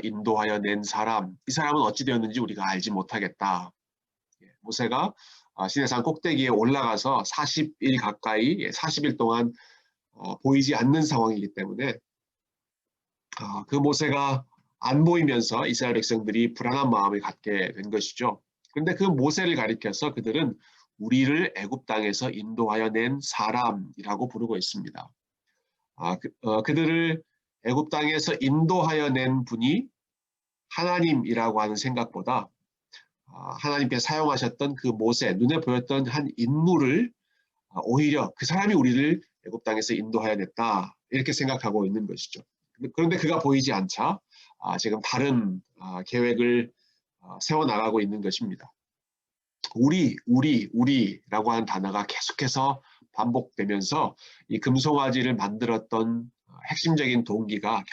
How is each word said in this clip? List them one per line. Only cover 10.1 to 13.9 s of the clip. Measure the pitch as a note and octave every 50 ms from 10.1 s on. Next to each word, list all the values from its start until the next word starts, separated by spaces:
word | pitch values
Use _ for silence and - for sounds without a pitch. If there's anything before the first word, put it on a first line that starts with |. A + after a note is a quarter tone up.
어, | _ G#2+ F#2+ F#2+ G2 -
보이지 | - C3+ C#3 C#3 C3+ C#3 C#3
않는 | A2+ A#2+ C3+ D3+ D#3+
상황이기 | D#3 - C#3 A#2 A2+ A2 A2 G2+ G2+ G2 -
때문에, | G2 F#2+ G2 G2 A2 C#3 D#3+ - - _ _ _ _ _ _ _ _ _ _ _ _ _ _ _ _ _ _ _ _ _ _ _ _ _ _ - -
아, | A2+ G2+ G2+ G2+ - -
그 | C#3
모세가 | C#3+ C#3 D3